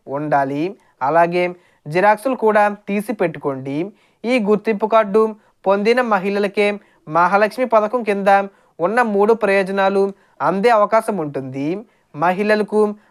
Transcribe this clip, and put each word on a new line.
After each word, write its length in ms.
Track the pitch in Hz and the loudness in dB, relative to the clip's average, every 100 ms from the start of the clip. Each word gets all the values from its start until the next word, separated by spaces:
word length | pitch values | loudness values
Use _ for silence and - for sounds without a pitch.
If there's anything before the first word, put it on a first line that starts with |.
| - 139 | -10 -8
ఉండాలి, 460 | 151 143 139 143 170 - _ - 127 | -2 0 0 -2 -6 -8 _ -8 0
అలాగే 360 | 160 170 175 180 175 _ _ - | 2 2 2 -2 -6 _ _ -6
జిరాక్స్‌లు 420 | 160 202 214 269 254 | 0 2 2 0 0
కూడా 180 | 220 214 208 202 - | 2 2 2 -2 -6
తీసి 240 | 202 202 226 | -6 -4 -2
పెట్టుకోండి. 540 | 180 147 147 135 135 139 170 - _ _ 220 | -4 -4 -8 -8 -6 -6 -6 -10 _ _ -2
ఈ 40 | 254 202 | 0 2
గుర్తింపు 400 | 208 226 208 220 | 0 0 -2 2
కార్డు 300 | 226 214 208 220 214 _ _ - | 2 2 2 0 -2 _ _ -2
పొందిన 340 | 202 208 240 247 | 0 2 2 2
మహిళలకే 560 | 208 196 202 202 202 208 208 _ _ - 160 | 0 -2 -2 -2 0 -2 -2 _ _ -4 0
మహాలక్ష్మి 500 | 175 196 208 226 247 | 2 2 0 -2 0
పథకం 260 | 226 208 247 220 | 2 2 -2 -2
కింద 200 | 202 196 196 196 _ _ - 170 | -2 2 2 2 _ _ -4 -2
ఉన్న 120 | 226 240 | 2 2
మూడు 200 | 202 208 226 | 2 2 2
ప్రయోజనాలు 600 | 202 196 190 196 196 196 196 196 _ - 139 | 2 0 0 0 0 2 -2 -4 _ -6 -2
అందే 240 | 185 196 180 | 0 2 4
అవకాశం 400 | 202 220 220 208 | 4 2 0 -4
ఉంటుంది. 440 | 151 139 131 135 147 190 240 _ _ 147 | -4 -8 -10 -6 -6 -6 -10 _ _ -4
మహిళలకు 560 | 170 185 208 214 208 214 214 208 _ | -2 0 0 -2 0 0 0 -2 _